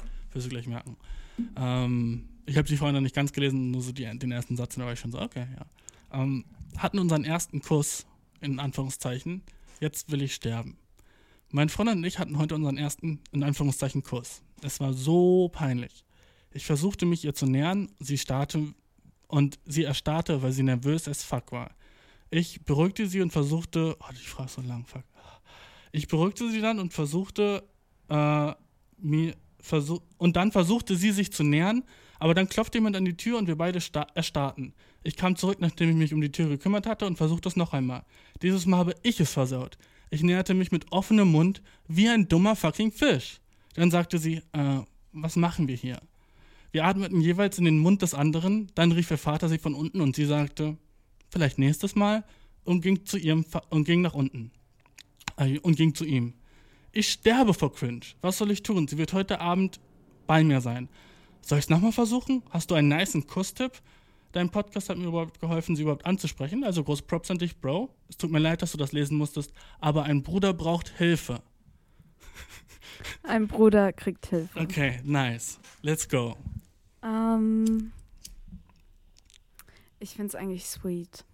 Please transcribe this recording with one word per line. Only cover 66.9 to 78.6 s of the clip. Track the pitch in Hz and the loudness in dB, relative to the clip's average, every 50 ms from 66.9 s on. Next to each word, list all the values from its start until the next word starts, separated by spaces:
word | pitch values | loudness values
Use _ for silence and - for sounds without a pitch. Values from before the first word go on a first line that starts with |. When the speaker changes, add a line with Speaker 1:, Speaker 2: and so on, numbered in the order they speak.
| 147 143 - | -4 -4 -4
Speaker 1:
Props | - 175 165 - - | -4 -6 -6 -4 -4
an | 185 170 | -4 -4
dich, | 175 170 - - | -4 -4 -6 -6
Bro. | - 135 143 185 254 269 - _ _ - | -4 -4 -2 -2 -4 -6 -10 _ _ -20
Es | - - | -10 -8
tut | - 160 | -4 0
mir | 160 151 | 2 2
leid, | 156 160 165 - - | 2 2 2 0 -2
dass | 160 | -4
du | - 151 | -4 -4
das | 143 139 - | -4 -2 -2
lesen | 147 147 139 151 | -2 -2 0 0
musstest, | 151 151 143 - 151 143 - - - - - - - | 0 -2 -2 -4 -6 -8 -10 -12 -20 -20 -20 -14 -2
aber | - 151 147 156 143 | 0 0 2 2 2
ein | 147 147 143 135 | 2 2 0 0
Bruder | 156 170 196 190 196 185 | 0 0 2 2 2 0
braucht | 170 156 165 170 170 - - - - | 0 0 0 -2 -2 -4 -8 -2 0
Hilfe. | 175 170 170 156 - - 123 117 - _ _ _ _ - - _ _ _ _ - - - _ _ - - - - - - - - - - - - - - - - - - - - | 2 2 2 2 0 -6 -8 -10 -10 _ _ _ _ -20 -20 _ _ _ _ -20 -20 -20 _ _ -20 -20 -20 -18 -18 -18 -20 -20 -20 -20 -20 -20 -20 -20 -18 -14 -14 -14 -14 -12
Speaker 2:
Ein | - 320 226 220 214 208 | -4 -2 0 0 0 0
Bruder | - 220 220 214 208 208 202 190 - | 4 6 6 8 8 6 4 2 0
kriegt | - - 202 180 - - | -4 -6 -6 -6 -6 -6
Hilfe. | - - 170 160 180 - - | -4 -2 -2 -2 -4 -4 -6
Speaker 1:
Okay, | 165 170 180 156 143 131 123 123 127 | -6 -4 -2 0 0 0 -2 -4 -2
nice. | 143 147 139 131 123 117 113 - - - - - - - - - | 0 0 2 2 0 -2 -4 -8 -12 -14 -16 -20 -20 -18 -6 -4
Let's | 147 156 - - - | -2 -2 -2 -2 -2
go. | - 127 120 117 117 - - - - - - _ _ _ _ _ _ _ - | -2 -2 -2 -2 -6 -10 -12 -14 -14 -14 -16 _ _ _ _ _ _ _ -6
Speaker 2:
Ähm, | 226 220 220 226 226 226 220 220 220 220 220 220 220 220 220 220 220 - - - - - - - - - - - - - - | -4 -2 0 0 2 2 2 2 2 2 2 2 2 0 0 -2 -6 -10 -16 -20 -20 -20 -20 -20 -20 -20 -20 -20 -20 -20 -20